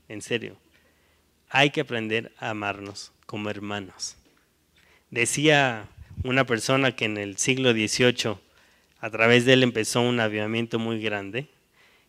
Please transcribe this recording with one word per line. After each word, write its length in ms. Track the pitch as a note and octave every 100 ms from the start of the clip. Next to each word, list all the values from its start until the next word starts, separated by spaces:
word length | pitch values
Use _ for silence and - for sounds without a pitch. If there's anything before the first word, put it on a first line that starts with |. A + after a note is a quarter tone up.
| -
en 140 | G#2
serio, 340 | - A#2+ G#2+ G2 _ _ _ _ _ _ _ _ _
hay 220 | C3 C#3+
que 120 | D#3
aprender 500 | C3 A#2+ A2 A2 A2+ -
a 120 | B2
amarnos 640 | G#2+ G2+ G2 G2+ G2+ - _ -
como 220 | A2 G#2
hermanos. 680 | G2+ G#2 G#2 F#2 - - - _ _ _ _ _ _ _ _ _
Decía 800 | A#2+ A#2 - D3+ D3 C3+ A2+ G2+ - - -
una 200 | B2+ C3
persona 520 | B2 A2+ - C3+ C3+ -
que 80 |
en 120 | A2+ G#2
el 200 | G2+ G2
siglo 360 | - C3 C3
dieciocho, 680 | A2+ G#2+ - B2 A#2+ A#2 G2+ _ _ _ _ _ _
a 100 | A2+
través 340 | A2 A2+ A#2+
de 80 | A#2+
él 100 | C3
empezó 380 | B2+ A2+ G#2+ B2
un 180 | A#2+ A#2+
avivamiento 600 | A2 G#2+ G#2+ A2+ A2+ A#2
muy 220 | A2+ A2+
grande, 480 | G#2+ G#2 G2 A2+ D3+ _ _ _ _ _